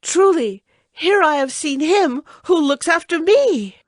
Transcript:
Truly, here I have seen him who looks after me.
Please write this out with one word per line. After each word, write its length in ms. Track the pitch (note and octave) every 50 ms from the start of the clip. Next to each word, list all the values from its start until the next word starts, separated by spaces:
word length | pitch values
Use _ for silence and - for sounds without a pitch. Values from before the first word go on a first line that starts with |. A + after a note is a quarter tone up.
Truly, 600 | - - - E4 F#4+ G4 F#4 E4 B3 G#3+ F#3+ G3+ _ _ _ _ _ _
here 300 | _ - - E4+ G4+ G4+
I 140 | F#4 D#4 D4+
have 160 | C#4+ C#4 C4+
seen 280 | C4+ - - D4+ C#4 C4+
him 440 | D4 D#4 F4+ G#4 F#4+ D#4 A#3+ C4 D4+ _ - - _
who 160 | - F4+ E4+
looks 280 | D4+ C#4 C#4 - -
after 320 | - E4+ E4+ E4 _ F4 E4
me. 580 | D#4+ F4 G#4 C#5 C#5+ B4+ F#4+ B3 G#3 G3 - _ _